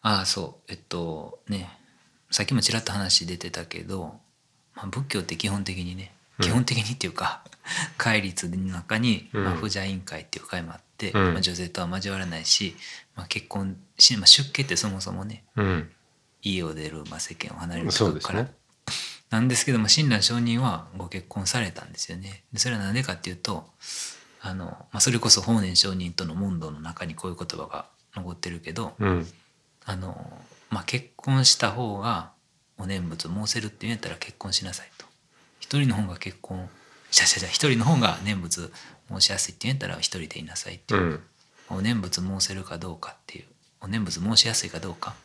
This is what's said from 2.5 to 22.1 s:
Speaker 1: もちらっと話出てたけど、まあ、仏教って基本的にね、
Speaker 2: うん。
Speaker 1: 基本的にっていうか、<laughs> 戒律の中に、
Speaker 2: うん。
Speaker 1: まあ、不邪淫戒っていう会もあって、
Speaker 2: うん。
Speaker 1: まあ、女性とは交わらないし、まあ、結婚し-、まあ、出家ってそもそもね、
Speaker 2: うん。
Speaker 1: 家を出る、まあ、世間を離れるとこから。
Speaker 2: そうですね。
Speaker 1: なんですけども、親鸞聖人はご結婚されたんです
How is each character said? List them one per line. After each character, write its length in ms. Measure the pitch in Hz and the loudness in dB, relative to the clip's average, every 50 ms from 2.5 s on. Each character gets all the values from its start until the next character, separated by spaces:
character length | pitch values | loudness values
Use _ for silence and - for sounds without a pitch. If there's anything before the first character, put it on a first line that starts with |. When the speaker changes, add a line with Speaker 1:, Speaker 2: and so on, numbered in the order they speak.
| 139 | 2
Speaker 1:
も 80 | 120 | 2
ち 100 | 104 - | 2 2
ら 80 | 110 113 | 2 0
っ 40 | 110 | 0
と 80 | - | -2
話 360 | 98 101 101 92 - - 87 85 | -2 -2 0 4 4 2 2 2
出 100 | 90 87 | -6 -6
て 140 | - 90 | -6 -8
た 140 | 85 - 87 | -6 -8 -8
け 180 | 82 - 85 82 | -8 -10 -12 -8
ど、 360 | 87 98 95 85 78 76 - _ _ _ _ _ _ _ _ _ _ _ | -8 -6 -6 -6 -8 -12 -16 _ _ _ _ _ _ _ _ _ _ _
ま 80 | - - | -12 -10
あ、 40 | 98 | -8
仏 200 | 90 127 139 139 | -6 -6 -4 -2
教 120 | - 104 | -2 -4
っ 40 | 87 | -2
て 140 | - 85 85 | -4 -6 -4
基 120 | - 104 | -2 -2
本 140 | 98 101 98 | -2 -2 -2
的 160 | 95 92 90 | -4 -4 -6
に 160 | 90 87 90 | -6 -6 -6
ね、 180 | 92 92 95 - _ _ _ _ - | -8 -12 -14 -16 _ _ _ _ 0
Speaker 2:
う 40 | - | 2
ん。 20 | |
Speaker 1:
基 40 | 87 | 4
本 160 | 104 120 127 | 4 4 4
的 120 | - 131 113 | 4 2 0
に 180 | 107 104 123 | 0 -2 -4
っ 20 | - | -4
て 100 | - 92 | -4 -6
い 40 | |
う 20 | - | -4
か、 300 | - - - - - - - - _ _ - | -2 -4 -4 -4 -6 -12 -20 -20 _ _ -6
<laughs> 260 | - - 175 - - - | -4 -2 -4 -4 -2 0
戒 240 | - 117 110 107 | 2 4 4 4
律 280 | 98 95 92 - - 87 | 2 2 -4 -4 -4 -4
の 80 | 87 92 92 95 92 | -2 -2 -2 -2 -4
中 240 | 87 87 - 110 110 | -6 -4 -2 0 2
に、 320 | 117 123 110 90 - - - | 4 4 4 2 0 -4 -2
Speaker 2:
う 80 | 107 | 0
ん。 20 | 98 | 0
Speaker 1:
ま 80 | 95 | 2
あ、 20 | 92 | 0
不 80 | 82 107 | 0 0
邪 220 | 107 101 101 95 | -2 -2 -2 -2
淫 160 | 98 98 92 | -2 -4 -4
戒 200 | 90 - - 80 | -6 -8 -10 -10
っ 40 | 80 | -10
て 140 | - - - | -8 -10 -10
い 20 | |
う 60 | - - | -8 -6
会 160 | - 90 85 | -6 -6 -6
も 80 | 82 82 | -6 -10
あ 40 | - | -14
っ 40 | _ _ _ _ | _ _ _ _
て、 140 | - 98 | -6 0
Speaker 2:
う 80 | - 107 | 4 6
ん。 140 | 98 90 85 | 6 6 4
Speaker 1:
ま 60 | 82 | 4
あ、 20 | |
女 140 | 95 90 90 | 2 0 0
性 140 | 87 90 85 | -2 -6 -6
と 120 | - - | -4 -4
は 60 | 90 87 | -4 -2
交 240 | 90 95 95 98 | -2 -4 -4 -4
わ 80 | 98 95 | -4 -4
ら 60 | 95 | -4
な 140 | 90 82 80 | -4 -6 -4
い 60 | 80 | 2
し、 300 | - - - 107 92 80 - - - - - - _ _ | 2 2 2 2 -2 -6 -8 -16 -16 -16 -16 -18 _ _
ま 80 | - 92 | -14 -8
あ、 40 | - | -6
結 200 | - - - - | -6 -6 -6 -6
婚 300 | - 101 98 95 95 - - _ _ - | -6 -4 -4 -4 -6 -8 -14 _ _ 8
し-、 180 | - - 123 107 | 8 8 8 8
ま 60 | 92 | 8
あ、 40 | - | 10
出 220 | - - 139 139 | 10 10 8 0
家 120 | - - 139 | 0 -2 0
っ 20 | |
て 100 | 139 - | 0 0
そ 140 | - - 107 | 0 0 -2
も 120 | 95 95 | -2 -4
そ 100 | 95 95 | -6 -6
も 140 | 92 92 95 | -6 -6 -6
ね、 180 | 104 104 104 - _ _ | -8 -8 -10 -14 _ _
Speaker 2:
う 80 | - 104 | 0 2
ん。 280 | 98 92 82 78 82 - _ _ _ _ _ _ _ _ _ | 2 2 2 0 -4 -10 _ _ _ _ _ _ _ _ _
Speaker 1:
家 220 | - 104 95 92 87 | -4 -2 -2 -2 -2
を 100 | 80 78 | -4 -4
出 160 | 78 78 78 | -6 -6 -8
る、 140 | 78 80 76 76 | -8 -8 -10 -10
ま 80 | 80 80 | -8 -8
あ、 20 | |
世 160 | - - 85 | -8 -8 -8
間 200 | - - - - | -10 -10 -10 -8
を 40 | - | -8
離 160 | 85 85 85 | -8 -6 -4
れ 80 | 85 85 | -4 -2
る 80 | 85 | 0
と 20 | - | 4
こ 40 | - | 4
か 100 | 110 92 | 4 4
ら。 40 | |
Speaker 2:
そ 0 | |
う 20 | 78 | 4
で 60 | 76 | 0
す 120 | - - 92 | -2 -2 -2
ね。 220 | 101 120 139 - _ _ _ _ _ _ - - - - - - - _ _ | -2 -2 -2 -6 _ _ _ _ _ _ -6 -6 -6 -6 -8 -12 -14 _ _
Speaker 1:
な 100 | - 110 | 2 4
ん 80 | 117 127 | 4 4
で 80 | 123 | 4
す 100 | 117 - | 4 4
け 60 | - | 4
ど 80 | 135 117 | 4 4
も、 80 | 110 107 | 6 6
親 220 | - - 156 143 | 6 6 8 6
鸞 140 | 120 104 98 | 6 6 4
聖 180 | - 120 120 | 4 4 4
人 200 | 117 117 117 117 | 2 4 4 4
は 260 | 131 123 95 82 82 - 90 92 | 2 2 0 0 -4 -10 -12 -10
ご 100 | 92 90 | -10 -8
結 200 | - 95 90 - | -8 -10 -10 -8
婚 180 | - 104 98 92 | -6 -4 -2 0
さ 140 | - 135 | 0 0
れ 100 | 113 95 | 0 -2
た 140 | 82 - - | -4 -10 -14
ん 80 | - - | -14 -8
で 60 | - | -8
す 120 | - - | -8 -8